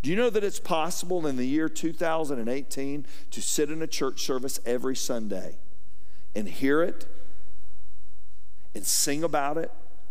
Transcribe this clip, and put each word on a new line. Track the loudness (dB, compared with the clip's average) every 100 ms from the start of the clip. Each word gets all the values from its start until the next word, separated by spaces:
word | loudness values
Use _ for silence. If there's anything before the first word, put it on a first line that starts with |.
Do | -2
you | -2
know | 0
that | 0
it's | -2 -2
possible | -2 -2 -2 -2 -2 0 0
in | -2
the | 0
year | 0 0
two | -2 -2
thousand | -2 -2 -2 -2 -2
and | -2
eighteen | -2 -2 -2 -2 -2 -2 -2 -2
to | -2
sit | -2 0 -2
in | -2
a | -2
church | -2 -2 -2
service | 0 0 0 -2 -2
every | 0 0 0
Sunday | 0 0 0 0 0 0 0 0 0 0 0 0 0 0
and | 0
hear | 2 2 2
it | 2 2 2 4 4 4 4 4 4 4 4 4 2 2 0 0 -2 -2 -2
and | -2 -2
sing | 0 0 0
about | 0 0 0 0
it, | 0 0 0 0 0